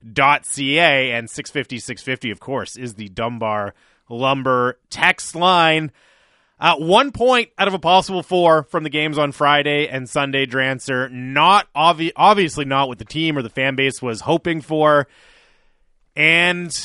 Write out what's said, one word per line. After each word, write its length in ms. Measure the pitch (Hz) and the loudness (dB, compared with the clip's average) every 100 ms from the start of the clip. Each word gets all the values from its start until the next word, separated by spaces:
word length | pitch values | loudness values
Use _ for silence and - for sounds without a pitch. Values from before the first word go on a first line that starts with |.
| 113 | -8
dot 300 | 110 139 147 | 0 2 2
C 360 | - 139 135 156 | -2 -6 -2 2
A. 320 | 170 139 131 | 4 2 0
And 180 | 120 113 | -4 -6
six 220 | - - | -12 -8
fifty, 260 | 147 123 120 | -8 -8 -10
six 240 | - 120 | -10 -12
fifty, 300 | - 127 120 | -8 -8 -8
of 80 | 98 | -10
course, 360 | - 135 92 113 | -8 -8 -8 -12
is 200 | 123 104 | -14 -12
the 120 | 101 | -12
Dunbar 680 | 92 117 117 110 104 101 - _ _ _ | -6 -6 -4 -4 -4 -6 -10 _ _ _
Lumber 720 | 117 135 135 131 127 123 - _ | -4 -2 0 0 0 0 -4 _
text 460 | - 170 - - 165 | 0 0 0 -8 -2
line. 560 | 180 175 160 160 151 - _ _ _ _ _ _ | 2 4 2 2 -4 -12 _ _ _ _ _ _
Uh, 160 | 156 151 | 0 0
one 340 | 160 208 277 | 2 2 2
point 380 | 220 247 247 226 - | 0 2 2 0 -2
out 80 | 202 | -2
of 80 | 190 | 0
a 40 | |
possible 440 | 165 185 185 185 | 2 2 2 -6
four 400 | - 180 170 160 | -2 2 4 4
from 180 | 143 170 | 2 -6
the 60 | 156 | -4
games 300 | 151 156 147 | -4 -2 -2
on 120 | 143 | -2
Friday 560 | - 143 147 147 147 - | 0 2 4 2 0 -2
and 220 | 131 123 | -6 -6
Sunday, 380 | 147 139 135 131 | -4 -2 -2 -2
Drancer. 600 | 131 131 131 - 127 131 | -2 -2 -4 -4 -4 -4
Not 580 | 127 127 139 170 202 - 143 | -8 -4 2 6 4 2 2
obvi-, 360 | 165 160 165 - | 2 2 -4 4
obviously 500 | 185 202 165 - 139 | 4 4 0 -4 -2
not 220 | 135 135 | 0 0
what 100 | 120 | -4
the 80 | 110 | -10
team 320 | 156 160 143 | -4 -2 -4
or 60 | |
the 40 | 113 | -6
fan 260 | 135 135 131 | -2 -2 0
base 260 | 135 - | -2 -2
was 200 | 127 107 | -6 -4
hoping 400 | 110 165 175 165 | -2 -2 -2 -6
for. 460 | - 156 151 147 135 _ _ _ _ _ _ _ _ _ _ 147 | -4 2 4 4 0 _ _ _ _ _ _ _ _ _ _ 0
And 600 | 156 170 175 175 175 - | 2 2 0 -2 -8 -10